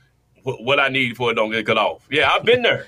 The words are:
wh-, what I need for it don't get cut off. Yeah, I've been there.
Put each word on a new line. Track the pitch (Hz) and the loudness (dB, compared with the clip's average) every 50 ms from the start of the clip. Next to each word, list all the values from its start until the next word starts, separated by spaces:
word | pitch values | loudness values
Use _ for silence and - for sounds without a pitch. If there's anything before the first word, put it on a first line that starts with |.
| _ _ _ _ _ _ _ _ - | _ _ _ _ _ _ _ _ -8
wh-, | 135 - - | -8 -8 -6
what | 110 123 139 143 | -2 0 2 2
I | 135 135 | 2 0
need | 131 135 131 120 113 120 | 0 0 -2 -2 -2 -2
for | 123 117 | -2 0
it | 113 | 0
don't | 117 107 110 | 0 0 0
get | 110 113 107 | -2 -2 -2
cut | 117 110 110 | 0 0 2
off. | 101 90 - - - - | 2 0 -2 -6 -8 -4
Yeah, | 135 151 139 139 | -2 0 2 2
I've | 170 196 156 | 0 0 2
been | - 247 247 | 2 2 2
there. | 240 196 131 - - | 2 0 -2 -2 -6